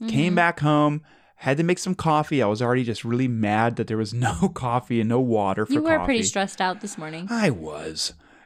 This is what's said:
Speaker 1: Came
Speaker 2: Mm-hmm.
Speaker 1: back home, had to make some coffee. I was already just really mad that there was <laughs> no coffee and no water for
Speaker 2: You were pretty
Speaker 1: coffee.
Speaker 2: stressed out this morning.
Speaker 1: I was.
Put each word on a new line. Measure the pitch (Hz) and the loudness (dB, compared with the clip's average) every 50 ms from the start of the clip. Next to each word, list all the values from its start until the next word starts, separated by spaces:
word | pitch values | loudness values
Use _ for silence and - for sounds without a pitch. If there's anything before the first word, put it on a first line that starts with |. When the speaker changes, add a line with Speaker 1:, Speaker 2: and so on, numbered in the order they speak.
| 226 226 | -6 -2
Speaker 1:
Came | 220 139 156 175 | 0 2 2 2
Speaker 2:
Mm-hmm. | 175 | 4
Speaker 1:
back | 175 170 175 170 - | 4 2 2 2 2
home, | 151 151 151 151 147 151 147 156 156 _ - _ _ _ _ | 2 4 4 4 4 2 0 -2 -6 _ -20 _ _ _ _
had | - - 131 139 151 | -4 -2 0 0 2
to | |
make | 165 170 180 - | 2 0 0 0
some | - 190 185 | -2 -4 -4
coffee. | - - 165 151 151 147 - 160 135 | -2 0 2 2 2 2 0 0 2
I | 113 | 2
was | 101 107 107 | 2 2 0
already | 123 117 123 127 | 0 0 2 0
just | 127 117 107 - - | 0 -2 -4 -4 -4
really | 117 120 123 131 127 | -2 0 0 0 0
mad | 120 113 107 104 104 107 113 117 110 | 0 0 0 2 2 2 2 2 0
that | - 107 | -2 -4
there | - 110 | -2 -2
was | 110 110 104 110 | -2 -2 -4 -2
<laughs> | 120 123 117 | -2 -2 -2
no | - 170 190 185 | 0 0 0 0
coffee | - - - 120 120 127 - - 120 117 | 0 -2 -4 -2 -2 -2 -2 -2 0 0
and | 107 110 | 2 2
no | 120 127 | 2 2
water | 131 120 113 107 101 95 95 101 110 | 2 2 2 2 2 0 0 -2 -2
for | - | 0
Speaker 2:
You | 269 302 | 0 0
were | 311 330 320 302 | 2 2 2 2
pretty | 90 269 262 226 | 2 0 0 0
Speaker 1:
coffee. | 196 | 0
Speaker 2:
stressed | 180 - 202 196 196 - - | -2 -2 -2 -2 -2 -2 -2
out | 190 185 180 202 | -2 -2 -4 -6
this | - 202 - - | -10 -12 -12 -12
morning. | 160 156 160 165 180 196 | -12 -12 -10 -10 -8 -6
Speaker 1:
I | 233 226 214 170 | -2 0 2 2
was. | 113 85 78 78 76 76 - - 78 - - - - - _ _ _ - _ | 0 0 -6 -10 -10 -10 -10 -10 -6 -6 -6 -8 -8 -12 _ _ _ -20 _